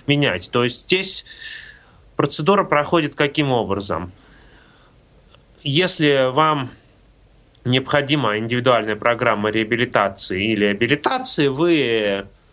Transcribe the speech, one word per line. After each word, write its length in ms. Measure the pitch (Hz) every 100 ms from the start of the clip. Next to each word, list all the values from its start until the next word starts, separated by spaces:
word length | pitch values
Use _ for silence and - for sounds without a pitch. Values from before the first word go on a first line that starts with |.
| -
менять? 420 | 143 139 90 -
То 140 | 123
есть 220 | 123 - -
здесь 380 | 185 190 - - - - - - - - - - -
процедура 480 | 143 - 151 202
проходит 500 | 185 151 147 170 147
каким 380 | - 147 147 143
образом? 600 | 123 95 98 98 80 90 92 - - - - - _ _ _ _ _ _ - _ _
Если 720 | - 139 180 - 151 139 127
вам 380 | 131 156 151 120 - - _ _ _ _ _ _ - -
необходима 720 | 127 131 147 135 151 117 104
индивидуальная 560 | 113 123 120 120 107 107
программа 540 | 113 117 120 104 104
реабилитации 1040 | 110 107 117 120 120 101 101 - 92 104
или 140 | 107 101
абилитации, 840 | 101 117 147 - 254 254 - 143
вы 800 | 131 170 165 123 113 104 98 98 - _